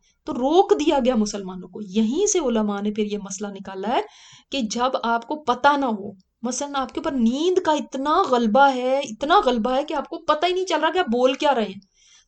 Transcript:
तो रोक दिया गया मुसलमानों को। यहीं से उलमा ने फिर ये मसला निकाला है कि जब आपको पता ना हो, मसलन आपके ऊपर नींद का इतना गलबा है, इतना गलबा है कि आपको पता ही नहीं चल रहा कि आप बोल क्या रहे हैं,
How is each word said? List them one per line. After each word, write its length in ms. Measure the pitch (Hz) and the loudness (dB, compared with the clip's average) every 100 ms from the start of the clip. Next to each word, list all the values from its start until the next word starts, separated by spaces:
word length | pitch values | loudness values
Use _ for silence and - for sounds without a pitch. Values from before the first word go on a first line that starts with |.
| _ _ - | _ _ -10
तो 60 | |
रोक 400 | 262 262 339 392 | -2 2 4 4
दिया 260 | 415 302 285 | 2 2 2
गया 180 | 240 226 | 2 2
मुसलमानों 520 | 208 202 185 185 180 | 0 -4 -10 -12 -14
को। 120 | 220 | -14
यहीं 460 | 208 196 220 294 403 | -6 -2 0 0 0
से 120 | 359 | 0
उलमा 420 | 269 226 208 202 | 0 0 -2 -2
ने 100 | 208 | -4
फिर 160 | 214 208 | -4 -4
ये 120 | 208 | -6
मसला 320 | 196 196 202 | -8 -10 -10
निकाला 380 | 196 196 190 196 | -12 -12 -8 -4
है 160 | 294 415 - - - _ | -4 -4 -10 -20 -20 _
कि 100 | 302 | -6
जब 400 | 214 233 254 262 | -4 -2 -2 0
आपको 320 | 233 233 - 302 | -2 -2 -4 -6
पता 400 | 240 240 285 285 | -2 2 4 4
ना 100 | 262 | 0
हो, 300 | 208 208 - _ _ | -4 -8 -16 _ _
मसलन 300 | 233 247 285 | -8 -6 -6
आपके 260 | 277 262 - | -6 -6 -6
ऊपर 120 | 311 | -4
नींद 480 | 277 226 262 349 370 | 2 2 2 2 2
का 120 | 339 | 2
इतना 520 | 302 226 262 285 330 285 | 0 -2 -6 0 2 4
गलबा 360 | 247 233 240 277 | 2 4 6 6
है, 360 | 254 254 269 | 4 0 -2
इतना 380 | 285 220 277 381 | -2 -4 2 4
गलबा 340 | 262 240 233 | 4 2 0
है 100 | 254 | -2
कि 100 | 302 | -2
आपको 240 | 302 285 330 | -4 -6 -4
पता 280 | - 302 349 | -2 0 0
ही 80 | |
नहीं 100 | 370 | 0
चल 160 | 370 311 | -2 0
रहा 100 | 311 | 0
कि 80 | 349 | 0
आप 120 | 339 | 0
बोल 240 | 240 254 | 2 2
क्या 160 | 269 294 | 2 0
रहे 160 | 240 196 | 0 -2
हैं, 140 | 196 - _ _ _ | -8 -18 _ _ _